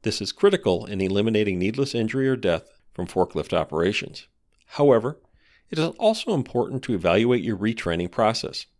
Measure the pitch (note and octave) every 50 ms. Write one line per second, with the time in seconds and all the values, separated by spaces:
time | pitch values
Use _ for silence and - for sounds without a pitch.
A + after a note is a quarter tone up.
0 | - A2 G#2 - G#2 - - - - G3+ G3 F#3 - G2+ F2+ F2+ A2 - G#2 F#2+
1 | F#2+ F#2+ G2 G2+ G#2 A2+ A2 G#2+ G#2+ G2+ F#2 F2+ F2+ G2+ A2 B2+ C#3 C3+ - A#2+
2 | A2 A2+ B2 C3+ C3 C3+ C3 B2 G#2+ F#2 E2 D#2+ - _ _ _ _ _ _ -
3 | F2+ - - F#2 F2+ - - E2 D2 - - E2 D2+ - D2+ D#2+ E2+ F#2+ A2 -
4 | - - - - - _ _ _ _ _ _ _ _ _ - - D3 C#3+ B2 A2+
5 | G#2+ C3 D#3 _ _ _ _ _ _ _ _ _ _ _ - D#3 D#3 E3+ - -
6 | - G#3+ A3 A3 - C4 G3+ C#3+ - - - A#2+ A#2 - C3 C3 - - A2+ F#2
7 | E2 F2 F2 G#2 A#2 B2 B2 A#2+ - A#2 G#2+ F2+ G2+ A2+ A2 - - F2+ E2+ E2+
8 | F2 F2+ - - A2+ G#2+ A2+ - - - - - - _ _